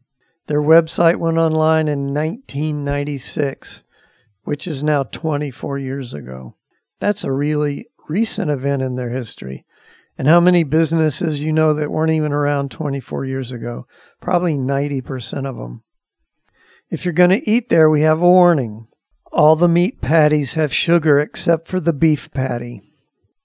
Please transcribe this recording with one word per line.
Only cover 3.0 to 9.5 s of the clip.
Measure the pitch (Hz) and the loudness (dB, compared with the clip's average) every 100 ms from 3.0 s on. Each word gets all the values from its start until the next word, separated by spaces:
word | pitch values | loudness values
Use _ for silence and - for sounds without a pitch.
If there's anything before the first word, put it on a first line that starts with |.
| 143 139 - - 143 - - - _ _ _ _ _ _ | -4 -6 -6 -4 -4 -4 -12 -16 _ _ _ _ _ _
which | - 147 180 | -8 -6 -6
is | 139 | -4
now | 151 147 | 0 0
twenty-four | 135 - 160 147 147 - 151 139 | -2 -6 -4 -4 -4 -6 -6 -6
years | 135 139 123 | -6 -6 -8
ago. | 143 127 127 127 - _ _ _ _ | -10 -10 -12 -12 -16 _ _ _ _
That's | 196 202 | -4 -2
a | 151 | -2
really | 135 147 151 147 143 - _ - | -2 0 0 -2 -4 -10 _ -6
recent | 175 226 - 151 | -2 -2 -2 -2
event | 139 139 139 | -2 -2 -2
in | 131 127 | -2 -4
their | 123 | -4
history. | 123 117 - 131 | -4 -6 -10 -10